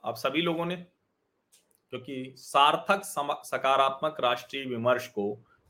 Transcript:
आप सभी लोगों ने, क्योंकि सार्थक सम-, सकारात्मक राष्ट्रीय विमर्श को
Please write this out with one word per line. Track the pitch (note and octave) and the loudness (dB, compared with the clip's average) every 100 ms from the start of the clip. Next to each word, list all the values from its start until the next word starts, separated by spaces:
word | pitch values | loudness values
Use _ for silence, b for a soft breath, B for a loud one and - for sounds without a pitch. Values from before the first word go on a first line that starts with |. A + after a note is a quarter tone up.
| A#2 | -8
आप | A#2 | -4
सभी | C3+ D3 | -2 0
लोगों | E3+ E3 E3+ | 0 -2 -2
ने, | F3 F3 _ _ _ _ _ _ _ _ _ _ | -6 -10 _ _ _ _ _ _ _ _ _ _
क्योंकि | B2+ C3+ C3+ C3 C3 | -14 -10 -10 -10 -14
सार्थक | - C#3+ C#3+ D#3+ - G3 | -2 4 6 4 2 0
सम-, | G3 - C#3+ C#3+ | -2 -4 -4 -4
सकारात्मक | - C3 C3+ C3+ C3+ - D#3 D#3 | -6 -2 2 4 4 2 -4 0
राष्ट्रीय | B2+ B2 - C#3 C3+ | 0 0 -4 -8 -6
विमर्श | A#2+ A#2+ B2 - | 0 2 2 0
को | - G2+ G#2 _ _ _ | -4 -4 -4 _ _ _